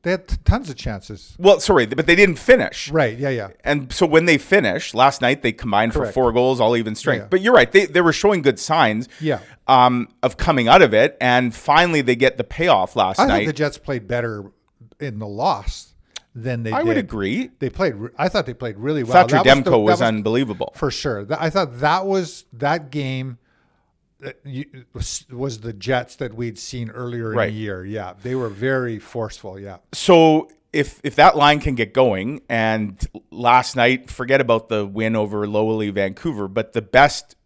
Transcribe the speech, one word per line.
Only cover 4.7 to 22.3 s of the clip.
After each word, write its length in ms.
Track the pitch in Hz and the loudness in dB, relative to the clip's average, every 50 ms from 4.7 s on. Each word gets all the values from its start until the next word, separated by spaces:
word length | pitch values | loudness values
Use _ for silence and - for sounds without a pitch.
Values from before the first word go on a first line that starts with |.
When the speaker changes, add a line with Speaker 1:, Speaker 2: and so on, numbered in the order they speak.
| 87 80 - - - | -2 -4 -6 -6 0
Speaker 2:
last 240 | 107 127 139 135 - | 2 2 2 2 2
night 200 | 127 120 135 135 | -2 -2 -2 0
they 100 | - 120 | -2 -6
combined 400 | 110 - - 113 101 101 110 117 | -4 -4 -6 -2 0 0 0 0
for 80 | 110 147 | -2 -4
Speaker 1:
Correct. 140 | 135 107 - | -4 -2 -2
Speaker 2:
four 180 | 131 127 120 | 0 0 2
goals, 280 | 113 123 123 127 131 120 | 2 2 2 2 2 2
all 160 | 117 110 120 | 2 0 0
even 200 | 117 113 110 107 | 0 -2 -4 -8
strength. 260 | - - 156 131 113 | -6 -4 -4 -4 -4
Speaker 1:
Yeah. 60 | 104 104 | -4 -2
Speaker 2:
But 100 | 185 185 | -2 0
you're 120 | 190 226 254 | 2 4 6
right, 160 | 196 123 - | 6 4 6
they, 160 | - 190 202 | 4 2 2
they 140 | 147 147 175 | 4 0 2
were 120 | 175 165 | 2 2
showing 300 | 151 - - 202 208 180 | 0 2 0 0 0 2
good 160 | 135 139 120 - | 2 0 0 0
signs 500 | - - 156 165 143 113 107 110 127 - - - | -4 -2 0 2 2 2 0 -4 -8 -10 -14 -10
Speaker 1:
Yeah. 180 | 156 156 135 104 - - - _ _ - | -6 -6 -6 -6 -8 -18 -20 _ _ 2
Speaker 2:
um, 400 | 135 127 123 127 123 123 117 - _ _ | 4 6 6 6 4 0 -4 -6 _ _
of 160 | - 127 - | -4 -4 -2
coming 300 | - - - 156 131 117 | -2 -2 0 0 0 4
out 160 | 113 135 190 | 4 6 6
of 100 | 175 123 | 6 6
it, 240 | 104 107 123 156 - - | 4 2 2 2 0 -2
and 340 | 120 123 123 127 127 120 110 | -2 0 2 2 0 -2 -6
finally 460 | - - - 143 160 175 175 165 151 | -8 -2 2 2 4 4 2 0 -2
they 160 | 131 120 127 | 0 0 0
get 200 | 117 135 131 - | 2 2 0 0
the 60 | - | -2
payoff 540 | - _ - - 165 175 143 98 92 - - | -10 _ -6 -4 2 2 2 2 2 -2 -2
last 240 | 120 101 95 95 - | -2 -2 0 2 0
Speaker 1:
I 60 | 240 | 0
Speaker 2:
night. 120 | 277 - 101 104 | 2 2 0 -2
Speaker 1:
thought 20 | |
the 60 | 147 | -4
Jets 260 | 147 123 151 147 - - | -4 -4 -4 -6 -6 -10
played 300 | _ - 139 120 107 98 | _ -10 -10 -10 -8 -6
better 420 | 120 120 120 117 110 104 98 101 _ _ _ _ _ _ 117 110 _ _ | -6 -6 -6 -6 -8 -10 -14 -18 _ _ _ _ _ _ -20 _ _ _
in 220 | 151 139 110 104 | -12 -12 -10 -10
the 80 | 110 101 | -12 -12
loss 680 | 101 104 131 190 156 101 98 - - - - _ _ _ _ _ _ - _ _ _ | -8 -4 -2 -2 -2 -2 -4 -10 -10 -10 -16 _ _ _ _ _ _ -20 _ _ _
than 300 | 120 113 131 123 117 117 | -12 -8 -8 -6 -6 -6
they 80 | 110 | -6
Speaker 2:
I 60 | 113 269 | -4 -4
Speaker 1:
did. 100 | 330 339 | -2 -2
Speaker 2:
would 80 | 330 | -2
agree. 540 | 294 214 - - 107 98 95 120 214 262 - _ _ | -2 -4 -6 -8 -6 -4 -4 -4 -4 -6 -8 _ _
Speaker 1:
They 100 | 143 127 | -8 -8
played 240 | - - 190 170 113 | -4 -4 -4 -4 -4
re-, 160 | 101 110 117 _ - | -6 -12 -14 _ -6
I 100 | 147 180 | -6 -4
thought 180 | - 208 - | -2 -4 -6
they 80 | 127 117 | -6 -10
played 240 | _ 127 117 104 101 | _ -10 -10 -10 -8
really 260 | 113 139 156 147 123 | -6 -4 -4 -4 -4
well. 80 | 113 | 6
Speaker 2:
Thatcher 240 | 127 127 - 123 139 | 6 6 6 8 4
Speaker 1:
That 80 | 156 180 | 4 6
was 80 | 131 139 139 127 | 6 6 6 4
the, 60 | - | 2
Speaker 2:
Demko 20 | 143 | 2
Speaker 1:
that 40 | 113 | 4
Speaker 2:
was 140 | 107 107 | 4 4
Speaker 1:
was 100 | 104 - | 2 2
Speaker 2:
unbelievable. 680 | 127 113 110 107 101 110 113 123 139 113 104 92 - - _ | 2 0 0 -2 -2 -2 0 0 -2 -2 -6 -8 -8 -10 _
Speaker 1:
For 160 | - - 139 | -6 -6 -6
sure. 340 | - - - 151 117 101 101 | -6 -4 -6 -6 -6 -6 -6
That, 140 | 101 151 - | -8 -6 -4
I 80 | 160 160 | -4 -2
thought 300 | 151 196 180 139 120 120 | -2 -2 -4 -4 -6 -2
that 280 | 135 147 160 185 190 | 0 0 0 0 -2
was, 400 | 196 196 190 180 160 | -2 -4 -4 -4 -6